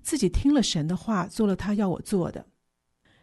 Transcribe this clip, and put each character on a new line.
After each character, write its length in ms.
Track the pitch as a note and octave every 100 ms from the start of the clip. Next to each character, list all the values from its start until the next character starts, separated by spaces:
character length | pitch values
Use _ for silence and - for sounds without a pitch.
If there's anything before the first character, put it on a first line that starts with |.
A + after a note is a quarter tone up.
自 160 | - D4+
己 100 | F#3
听 240 | - C#4
了 120 | D4
神 240 | G3+ E3 D3+
的 100 | F3+
话， 300 | - G#3 G3+
做 180 | - G#3+
了 100 | F#3
他 200 | F#3 G#3
要 120 | G3
我 140 | E3
做 300 | - G3 D#3+
的。 160 | - - _ _ _ _ _ _ _